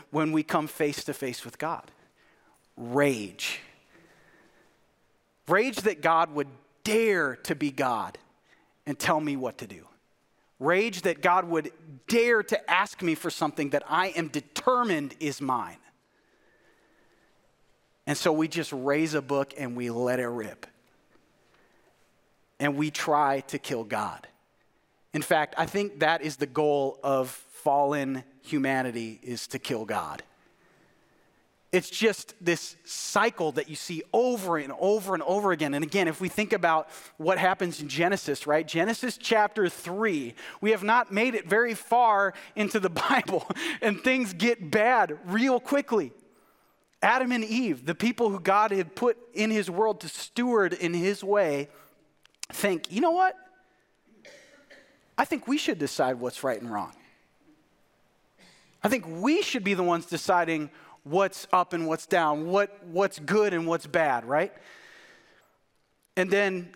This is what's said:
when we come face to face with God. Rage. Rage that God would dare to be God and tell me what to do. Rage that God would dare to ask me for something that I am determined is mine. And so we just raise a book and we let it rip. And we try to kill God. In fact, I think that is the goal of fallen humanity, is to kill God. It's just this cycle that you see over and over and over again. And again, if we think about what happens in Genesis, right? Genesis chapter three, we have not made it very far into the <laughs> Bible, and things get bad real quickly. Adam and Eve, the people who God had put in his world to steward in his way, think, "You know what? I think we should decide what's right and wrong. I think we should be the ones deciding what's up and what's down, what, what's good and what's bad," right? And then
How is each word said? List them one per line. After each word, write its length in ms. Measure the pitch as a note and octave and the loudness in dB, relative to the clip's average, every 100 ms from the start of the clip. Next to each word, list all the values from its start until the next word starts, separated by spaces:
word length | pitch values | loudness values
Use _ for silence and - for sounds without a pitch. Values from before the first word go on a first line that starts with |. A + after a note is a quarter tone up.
| - | -4
when 200 | D3 D#3 | 0 2
we 120 | D#3 | 0
come 240 | D3+ E3+ D3+ | 0 0 -2
face 360 | - D3 C#3 - | -2 -2 -2 -8
to 80 | - | -6
face 280 | C3+ B2 | -6 -8
with 140 | A#2 - | -12 -8
God. 320 | D#3 D#3+ - _ _ _ _ _ _ _ _ - | -6 -6 -12 _ _ _ _ _ _ _ _ -14
Rage. 840 | A#2+ C3 C#3+ A#2+ G2+ F2+ - - - _ _ - _ _ _ _ _ _ _ _ _ _ _ _ _ _ - | -4 2 2 0 -6 -8 -8 -8 -12 _ _ -20 _ _ _ _ _ _ _ _ _ _ _ _ _ _ 0
Rage 320 | F#3 B3+ G#3 | 2 2 0
that 200 | G3+ D#3+ | -2 0
God 340 | D#3+ E3 E3 D3 | 2 4 2 0
would 120 | C#3 B2+ _ _ G#3+ | -4 -8 _ _ 0
dare 500 | A3 A3+ F#3+ C#3+ A#2+ | 2 4 2 0 -4
to 100 | - | -6
be 160 | C#3+ D3 | -2 -2
God 480 | C3 C3 A2+ F#2 - _ _ _ _ _ _ - | 0 0 0 -6 -12 _ _ _ _ _ _ -10
and 120 | C#3+ | -4
tell 220 | - D#3+ | 0 0
me 160 | D3 C#3 | 0 -4
what 220 | B2 - | -6 -8
to 100 | G#2+ | -14
do. 180 | F#2+ - _ _ _ _ _ _ _ | -16 -20 _ _ _ _ _ _ _
Rage 440 | D3 F3+ A3+ F3+ | 0 2 0 -2
that 200 | F3+ D#3+ | -2 2
God 280 | F3+ F3+ E3+ | 2 2 2
would 240 | E3 D3+ - D#3+ C3+ - | -2 -2 -14 -20 -20 0
dare 360 | A#3 A#3+ A3+ | 2 4 4
to 280 | G3 - - | 2 -2 2
ask 300 | F3 G3+ - | 2 0 -2
me 120 | F3 | -2
for 160 | D#3 E3 | -2 -4
something 420 | - D#3 - C#3 | -2 -4 -2 -2
that 120 | C#3 - | -2 0
I 280 | D#3+ F#3 E3+ | 0 0 -2
am 140 | D#3+ | -4
determined 880 | D3+ - - - B3+ A#3 D#3+ C#3+ - | -6 -8 -2 2 2 2 0 -4 -6
is 220 | D3+ C3+ | -6 -4
mine. 380 | C#3 B2 F#2 - _ _ _ _ _ _ _ _ _ _ _ _ _ _ _ _ _ _ _ _ _ _ - | -2 -2 -4 -12 _ _ _ _ _ _ _ _ _ _ _ _ _ _ _ _ _ _ _ _ _ _ -6
And 100 | C#3+ | 0
so 140 | F3 | 2
we 160 | D#3 D#3+ | 2 0
just 240 | E3 D3 | -2 -6
raise 440 | C#3 C3+ D3 D#3+ D3+ | -4 0 0 2 -2
a 60 | |
book 320 | C3 C#3 C#3 - | 0 -2 -2 -6
and 180 | C3 B2 | -8 -6
we 140 | A#2+ | -4
let 320 | A#2 B2 B2+ | -2 0 0
it 60 | A#2+ | -2
rip. 380 | A#2+ G#2 - - _ _ _ _ _ _ _ _ _ _ _ _ _ _ _ _ _ _ _ | -6 -10 -12 -20 _ _ _ _ _ _ _ _ _ _ _ _ _ _ _ _ _ _ _
And 200 | C#3+ C#3 | -2 0
we 120 | D#3 | -2
try 520 | - - D3 C#3+ C#3 - | -2 2 4 4 0 -4
to 120 | C#3+ | -10
kill 240 | - B2+ | -4 -6
God. 420 | A2 G#2+ G#2 - - _ _ _ _ _ _ _ _ | -4 -4 -4 -8 -18 _ _ _ _ _ _ _ _
In 80 | D3+ | -6
fact, 340 | C#3+ D#3+ D3+ - | 2 2 2 -2
I 80 | E3 | -2
think 340 | G3 G3+ D3 | -2 -4 0
that 220 | D3+ E3 | 0 0
is 160 | D3+ C3+ | -4 -6
the 80 | C#3 | -4
goal 560 | B2 D3+ C#3+ C3+ - | 0 2 2 0 -2
of 260 | C#3 C3+ B2+ | 0 0 0
fallen 960 | - - - D3+ C#3+ C#3+ D3 C3+ C3 B2+ _ | -8 -18 -4 0 2 2 0 -2 -6 -10 _
humanity, 800 | - D3+ C3+ C3+ C3 A#2 A2+ A2 | -4 -2 0 0 -2 -6 -8 -10
is 260 | B2 A#2+ - | -10 -10 -8
to 120 | C3+ | -10
kill 240 | - A#2+ | -6 -6
God. 400 | G#2+ G2+ D#2+ D2 - _ _ _ _ _ _ _ _ _ _ _ _ _ _ | -4 -6 -6 -10 -16 _ _ _ _ _ _ _ _ _ _ _ _ _ _
It's 160 | F3+ - | -2 -2
just 460 | - A3 G3 - - | 0 0 0 -10 -4
this 360 | E3+ E3+ - - - | -2 -2 -4 -16 -14
cycle 680 | - - G#3 A3+ - D#3+ | -10 -2 0 0 0 -4
that 140 | C#3 D3 | -2 -6
you 80 | D3 | -10
see 280 | - D#3+ - | -8 -10 -2
over 440 | - B3+ A#3+ F#3+ E3 | 0 2 0 -2 -2
and 140 | C3+ - | -4 -2
over 360 | F#3+ G#3+ F#3+ F3+ | 0 0 0 -2
and 80 | |
over 280 | D3 G3 G3+ | 0 2 2
again. 220 | E3 D3+ | 2 0
And 100 | C#3+ | -2
again, 240 | D#3+ G3 E3+ | 0 0 0
if 140 | D#3 | -2
we 80 | F#3 | -4
think 240 | - G#3+ | -2 -2
about 340 | G3+ F3 D#3+ D3+ - - - | 2 4 2 0 -14 -20 -2
what 220 | D#3+ F#3 | 0 4
happens 420 | F3+ F#3+ F3+ C#3+ | 2 2 -2 -4
in 80 | D3 | -8
Genesis, 560 | C3+ E3+ G3 - C#3 D3 | 0 2 2 -2 -4 2
right? 200 | D3+ E3 | 0 2
Genesis 520 | E3 F#3+ A#3 B3 - | 0 0 0 -4 -6
chapter 500 | - A3 G#3 - F3+ | 2 4 4 2 -2
three, 680 | - E3+ F#3+ A3 D#3+ A#2+ A2+ - - | -2 -8 -2 0 0 -4 -12 -18 -4
we 80 | G#3 | 0
have 140 | G#3+ | 2
not 280 | G3+ A#3+ A#3 | 4 2 2
made 220 | G3 A#3+ | 0 0
it 160 | A3+ E3 | -2 2
very 240 | G#3 A#3+ | 2 2
far 600 | A3 - A#3 A#3 G3+ G3 - - - | -2 2 4 6 4 2 -2 -12 -4
into 240 | G#3 A3 | -2 0
the 100 | F#3 | -2
<laughs> 200 | D#3+ - | 0 2
Bible, 400 | C4+ - F3+ - - D#4+ D4 | 2 2 -4 -4 -6 -4 -2
and 180 | A3 G3+ | -2 0
things 340 | B3+ C4 A3 | 0 0 -2
get 360 | F3 A#3 A#3 D#3 | 0 0 0 0
bad 480 | G#3+ A3 B3 F3 D3+ F3+ | 2 4 4 2 -2 -4
real 340 | G#3 C4 B3 | 0 2 2
quickly. 540 | B3+ C#4+ C#4 A3 C3+ - _ _ _ _ _ _ _ _ | 2 -2 2 0 -2 -10 _ _ _ _ _ _ _ _
Adam 300 | G3 B3+ B3+ | 2 4 2
and 120 | B3 | 0
Eve, 440 | A3 A3+ A#3 C3 C3+ | 0 0 0 -2 -4
the 80 | E3 | 0
people 340 | A#3 A#3+ A3+ | 0 2 0
who 100 | G3 | 2
God 300 | E3+ G3+ G#3+ | 2 4 4
had 260 | G3 E3+ - | 0 -4 0
put 220 | A#3+ A3+ - | 0 0 -6
in 160 | F#3 A3 | -2 0
his 180 | G#3+ F#3 | 0 0
world 340 | F3 A3 G3+ | 0 0 0
to 80 | D#3+ | -8
steward 640 | - - - B3 A3+ F#3 | -12 -6 -2 2 4 2
in 200 | F3+ F3 | 0 -2
his 300 | E3+ F#3 G3+ | 0 0 -2
way, 460 | G3 G#3 F3 C#3+ D3 - - _ _ _ _ _ - | 0 2 2 0 -4 -12 -20 _ _ _ _ _ -12
think, 400 | - G3+ E3+ - | -2 0 0 -2
"You 100 | F#3+ | 0
know 100 | E4 | 2
what? 240 | F4 F#4 - - _ _ _ _ _ _ G#3+ - - - - _ - _ _ _ - | 4 2 0 -16 _ _ _ _ _ _ _ -20 -20 -20 -20 _ -20 _ _ _ -2
I 80 | C#4 | -2
think 220 | D4+ - | -2 -2
we 100 | D4 | -2
should 220 | - F3+ | 0 -2
decide 400 | C#3+ - C3 B2+ | -4 0 0 0
what's 240 | B2 - | -6 -4
right 180 | C3+ A2 | -4 -4
and 100 | A#2 | -4
wrong. 220 | G#2 E2+ - - _ _ _ _ _ _ _ _ _ _ _ _ _ - _ _ _ | -6 -6 -12 -20 _ _ _ _ _ _ _ _ _ _ _ _ _ -20 _ _ _
I 60 | G#3 | 0
think 160 | B3 E3 | 0 -2
we 340 | E3 A#3 E4+ | -2 2 2
should 220 | - B3+ | 2 -2
be 100 | G3 | 0
the 100 | F#3 | 2
ones 220 | F3 E3+ - | 2 0 -2
deciding 640 | D#3+ - F3+ E3 D#3+ D3+ - - - | -6 2 2 2 -2 -4 -12 -20 -20
what's 440 | C#3+ E3+ G3 - - | -2 0 0 -2 0
up 220 | F#3 F3 | 2 2
and 140 | F3 D#3+ | -2 -2
what's 180 | D#3+ - | -4 2
down, 420 | F3+ D#3+ D3+ E3 | 2 4 0 0
what, 360 | F#3+ G3+ G3+ F3+ | 2 0 -4 -6
what's 340 | E3+ G3 - | 0 0 -2
good 340 | D3 G#3 G#3 | 0 2 4
and 140 | E3+ E3 | 2 0
what's 200 | E3 D3+ | -2 0
bad," 380 | E3+ D3+ B2 A2+ | 0 2 0 0
right? 280 | C#3+ F#3+ - - - - - - - _ _ _ _ _ _ _ _ _ - | 0 0 -6 -20 -20 -20 -20 -20 -20 _ _ _ _ _ _ _ _ _ -2
And 140 | F#3 | 2
then 440 | G3 G3+ F#3 F3 | 2 2 -2 -8